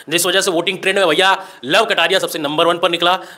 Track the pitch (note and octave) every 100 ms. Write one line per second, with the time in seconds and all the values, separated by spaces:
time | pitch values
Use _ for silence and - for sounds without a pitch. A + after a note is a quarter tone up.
0 | - E3+ F#3 F3+ F#3+ E3+ F3 F#3+ F#3 G3
1 | F3+ D#3+ F#3+ F#3+ - - B2 F#3+ A3 -
2 | E3+ F#3 E3+ E3 C#3+ D3+ E3 E3+ F3+ E3+
3 | E3+ F3+ -